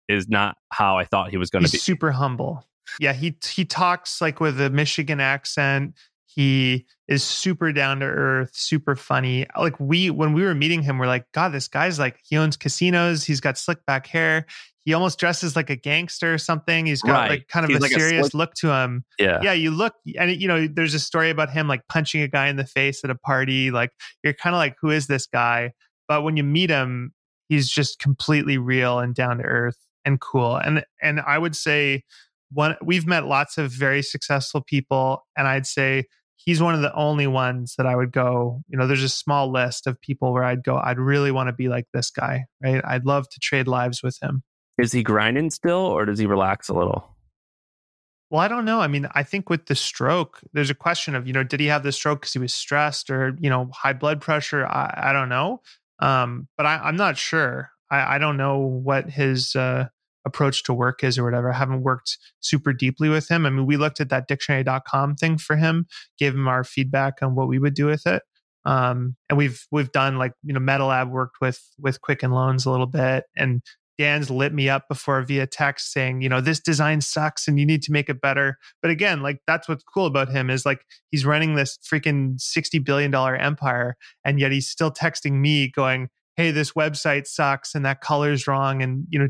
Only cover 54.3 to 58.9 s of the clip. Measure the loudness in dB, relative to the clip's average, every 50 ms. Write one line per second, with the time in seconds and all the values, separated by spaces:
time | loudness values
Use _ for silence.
54.3 | -2 -2 -2 -2 -2 -2 -2 -2 -2 -2 -2 -4 -4 -2 -2 0 0 0 0 0
55.3 | 0 -2 -2 -2 -4 -6 _ -20 -20 _ _ _ _ -2 0 2 2 2 2 0
56.3 | -4 -8 -10 -12 _ -2 0 0 0 0 -2 -2 -2 0 0 0 0 -2 -4 -2
57.3 | 0 0 0 0 -2 -6 -10 -12 _ _ _ -2 0 0 2 2 0 0 0 0
58.3 | 0 0 0 0 2 0 0 0 -2 -2 0 0